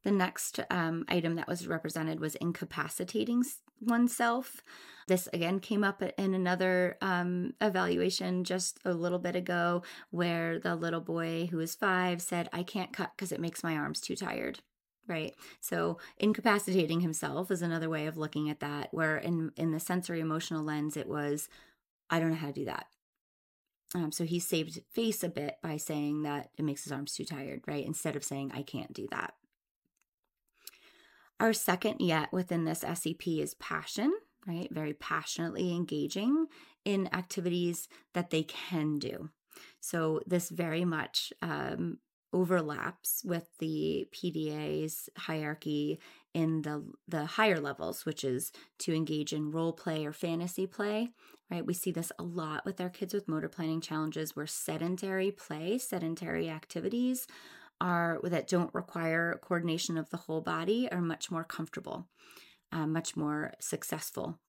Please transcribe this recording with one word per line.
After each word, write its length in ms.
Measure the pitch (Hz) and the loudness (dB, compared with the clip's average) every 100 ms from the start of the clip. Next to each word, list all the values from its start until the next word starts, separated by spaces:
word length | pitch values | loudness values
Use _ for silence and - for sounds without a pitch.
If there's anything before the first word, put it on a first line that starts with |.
The 80 | 202 | 6
next, 500 | 202 185 - - - - | 6 4 0 -4 -4 0
um, 340 | 180 165 165 - | 2 2 0 2
item 260 | 175 165 165 | 2 2 0
that 120 | - | -2
was 180 | 175 175 | -4 -2
represented 540 | 160 160 160 160 160 | -2 -2 -2 -2 0
was 140 | 156 - | -2 0
incapacitating 1040 | 170 160 165 - 151 - 180 220 220 240 | -2 0 -4 -4 -4 -4 -2 0 2 2
s-, 180 | 254 - _ _ | 2 -4 _ _
oneself. 840 | 226 233 240 - 233 240 262 - - - - - - | 2 4 4 4 2 2 -2 -14 -18 -20 -20 -16 2
This, 200 | 185 - | 2 2
again, 280 | 170 170 190 | 0 2 0
came 240 | - 208 | 2 4
up 180 | 196 196 | 4 2
in 320 | 190 - 196 | -4 0 2
another, 640 | 185 180 180 185 180 180 - | 2 2 4 4 6 4 2
um, 520 | 190 180 175 180 180 - | 2 2 2 0 0 2
evaluation 840 | 214 185 180 175 185 - 185 180 | 2 4 2 4 2 2 0 0
just 340 | 180 185 185 - | 0 0 -2 -2
a 100 | 190 | -2
little 240 | 175 175 180 | 0 2 0
bit 180 | 180 180 | 0 0
ago, 460 | 180 175 170 175 175 - - | 2 2 4 2 -2 -16 -6
where 480 | 170 175 170 165 165 | 0 2 2 0 0
the 160 | 175 | 0
little 260 | 170 165 165 | 0 0 0
boy 480 | 170 165 165 165 170 | 0 -2 0 0 0
who 80 | 170 | 0
was 160 | 165 | -2
five 480 | - 202 180 180 175 | 2 4 4 4 0
said, 260 | - 175 170 | 0 -2 -2
"I 100 | - | -4
can't 300 | 180 202 185 | -4 -4 -4
cut 200 | - 185 - | -4 -6 -4
'cause 140 | 185 | -6
it 80 | - | -2
makes 220 | 170 - | -4 -2
my 140 | 170 156 | -2 0
arms 240 | 147 151 | -2 -4
too 160 | - 170 | -4 -4
tired." 440 | 196 - - - _ _ _ _ - | -2 -2 -4 -6 _ _ _ _ -6
Right? 280 | 165 156 - - - | -4 -4 -8 -20 -12
So 380 | - 170 170 170 - - | -4 0 2 0 -8 2
incapacitating 840 | 208 214 226 202 - 185 156 165 | 4 6 6 4 4 4 4 4
himself 500 | 175 160 151 143 185 | 2 0 -2 -2 0
is 120 | 180 | 0
another 280 | 170 165 160 | 2 0 0
way 160 | 156 151 | 0 -2
of 100 | 160 | -2
looking 320 | 151 151 151 | -2 0 -2
at 120 | 147 | -2
that, 340 | 147 147 - | -4 -4 -4
where 220 | 160 156 156 | 0 2 2
in, 340 | - 170 160 - | 2 0 0 0
in 160 | 165 | 0
the 80 | 156 | 0
sensory 400 | - 180 180 165 | 0 0 0 0
emotional 420 | 160 156 - 160 | 0 0 0 -2
lens, 340 | 151 151 151 147 | 0 0 -2 -2
it 120 | - | -2
was, 400 | 151 143 147 - - - _ _ _ _ | 0 0 0 -2 -12 -20 _ _ _ _
"I 120 | 165 | 4
don't 100 | 165 | 4
know 60 | 160 | 2
how 100 | 147 | -2
to 60 | |
do 120 | 139 101 | -4 -4
that." 200 | - - _ _ _ _ _ _ _ _ _ _ | -6 -10 _ _ _ _ _ _ _ _ _ _
Um, 200 | 180 156 | -2 -2
so 120 | - | 0
he 140 | 165 175 | 0 2
saved 420 | - 165 156 160 - | 2 0 0 -6 -4
face 320 | - 233 - | 0 2 2
a 40 | 175 | -2
bit 280 | 139 147 - | -2 -4 -4
by 160 | 170 151 | -6 -4
saying 440 | - 151 147 151 | -2 0 0 0
that 280 | 151 143 - - | 0 -2 -6 -2
it 60 | |
makes 220 | 151 143 | -2 -2
his 80 | 147 | -4
arms 200 | 139 143 | -6 -4
too 120 | - | -4
tired, 400 | 151 143 139 135 - | -4 -4 -4 -6 -4
right? 180 | 147 | -2
Instead 300 | 135 156 160 | -2 -2 0
of 80 | 147 | -2
saying, 300 | - 139 139 | -2 -2 -2
"I 80 | - | -4
can't 300 | 143 131 - | -4 -6 -6
do 160 | - - | -8 -4
that." 240 | - - - _ _ _ _ _ _ _ _ _ _ _ _ - - - - - - - _ | -4 -4 -8 _ _ _ _ _ _ _ _ _ _ _ _ -20 -20 -20 -20 -20 -20 -20 _
Our 140 | 226 | 4
second 460 | 220 - 180 220 - | 4 2 2 0 2
yet 320 | 180 160 147 | 4 4 2
within 320 | 185 180 170 | -2 0 2
this 200 | 160 160 | 2 0
S 200 | - 175 | -2 -2
E 100 | 160 | -2
P 260 | 170 180 156 | -2 -2 0
is 140 | 147 | -2
passion, 600 | - - 156 156 - 254 415 _ _ 190 | -6 -4 -4 -4 0 0 0 _ _ -6
right? 220 | 170 180 | -6 -4
Very 220 | 160 151 | -4 -4
passionately 840 | 151 - 160 - - 165 - 180 | -4 -4 -4 -4 -4 -2 0 0
engaging 720 | 175 165 151 143 190 226 302 320 - - _ | 0 0 0 0 0 4 4 2 -4 -20 _
in 240 | - 196 180 | 0 2 2
activities 760 | 180 180 - 175 175 175 170 - - _ | -2 -2 -2 0 2 2 0 -8 -16 _
that 180 | 175 175 | -4 2
they 140 | 160 | 0
can 560 | 160 - - 175 151 147 | 0 -6 -4 0 0 0
do. 300 | - - 156 _ _ - - _ | -2 -6 -10 _ _ -20 -20 _
So 400 | - 170 160 156 | -4 0 2 2
this 260 | - 180 175 | 2 2 2
very 340 | 170 170 165 | -2 0 2
much, 480 | 180 156 - - - - | 2 2 0 -2 -2 -6
um, 560 | 170 147 135 - 170 - _ _ _ | -4 -2 -2 -2 -2 -4 _ _ _
overlaps 920 | 180 175 180 151 147 - 175 - - | 2 6 4 2 -2 -4 -4 -4 -2
with 240 | 202 170 165 - | -2 -4 -4 -6
the 480 | 160 156 156 151 - | -2 0 0 0 -4
P 180 | - 175 | -4 -2
D 200 | 160 156 | 0 -2
A's 580 | 151 151 156 156 - - - | -2 -2 -2 -2 -6 -10 -10
hierarchy 840 | - 156 151 156 156 147 147 151 - - _ | -4 -2 -2 -4 0 0 0 -2 -8 -20 _
in 300 | 165 165 160 | 0 2 2
the, 300 | 151 151 - - - | 0 -4 -8 -14 -4
the 160 | 165 | -4
higher 340 | 151 - 220 170 | -2 4 4 4
levels, 480 | 143 139 - - - | 0 -2 -4 -2 -4
which 160 | 151 | -2
is 300 | 135 123 - - - - | -2 -2 -4 -12 -20 -6
to 160 | - | 0
engage 380 | 160 156 151 151 | 0 2 0 -2
in 180 | 151 151 | -2 -2
role 220 | 160 165 | 0 0
play 340 | - - 156 151 | 0 -2 -2 -2
or 60 | |
fantasy 520 | 151 170 165 175 185 | -2 -2 0 -2 -2
play, 460 | 190 - 202 214 240 _ - - _ | -4 -2 -2 0 -2 _ -20 -20 _
right? 160 | 170 - | -4 -2
We 80 | |
see 160 | 175 190 | 0 0
this 220 | 170 170 - | -2 -4 -6
a 20 | |
lot 420 | 175 175 156 151 | -6 -4 -4 -4
with 160 | - 185 | -4 -4
our 100 | 180 | -6
kids 220 | - 185 | -4 -2
with 140 | 202 190 | -2 0
motor 220 | 156 156 | 0 -2
planning 320 | - 160 160 | -2 0 0
challenges, 560 | 160 156 156 156 156 - | -2 -2 -2 -2 -4 -4
where 100 | 156 | -6
sedentary 840 | - - 156 165 180 196 190 190 | -4 -4 -2 0 -2 0 2 0
play, 460 | 202 - 151 170 247 | -2 -10 -6 0 0
sedentary 680 | - 180 165 165 165 165 165 | 0 -2 -2 -2 -2 -2 -2
activities 800 | 156 - 170 190 240 247 254 - - - - - _ | -4 -6 -4 -2 2 2 0 -6 -14 -20 -20 -20 _
are, 400 | 180 175 170 165 | 0 2 2 0
that 240 | 180 170 - | 0 -2 2
don't 260 | 180 170 | 2 2
require 640 | - 180 170 165 165 170 170 | -2 -4 -2 2 2 2 -2
coordination 560 | - 175 170 160 - 165 | 0 0 2 0 0 -2
of 120 | 156 | -2
the 80 | 165 | -8
whole 220 | - 160 | -4 -2
body 460 | 170 160 170 226 247 | 0 0 2 2 2
are 80 | 180 | 2
much 320 | 170 - - | 0 -2 -4
more 100 | 165 | -4
comfortable, 640 | 165 - 160 - - - 180 _ - - - _ _ | -4 -6 -6 -6 -8 -8 -10 _ -20 -20 -20 _ _
uh, 160 | 165 156 | -2 0
much 300 | 160 160 165 | 0 -2 -2
more 380 | 147 151 151 - | 0 0 -4 -6
successful. 800 | - 156 - 156 - - - 165 | -6 -6 -4 -6 -6 -6 -6 -8